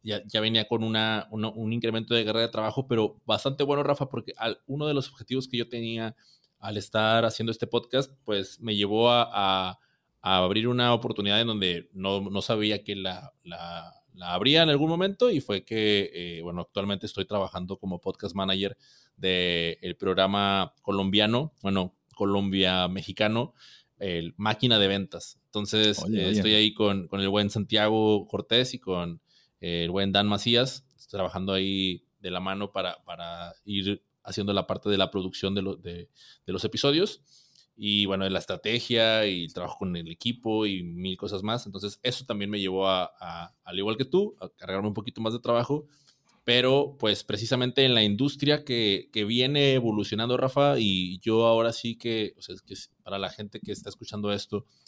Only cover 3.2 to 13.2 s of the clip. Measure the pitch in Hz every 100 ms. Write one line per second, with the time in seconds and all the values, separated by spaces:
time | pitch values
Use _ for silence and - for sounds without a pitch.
3.2 | - 104 139 139 139 147 143 143 139 117
4.2 | - - 113 - - 143 151 143 127 -
5.2 | - 127 131 120 117 120 117 113 113 -
6.2 | _ _ _ _ 98 101 - 110 110 113
7.2 | 113 - 117 110 117 120 - 131 135 -
8.2 | - 104 95 - 113 104 101 107 120 120
9.2 | 117 104 98 95 92 90 _ _ _ _
10.2 | - 95 92 104 117 123 120 117 - 110
11.2 | 101 104 117 110 92 85 - 95 95 98
12.2 | 98 98 - 113 107 104 - 98 92 85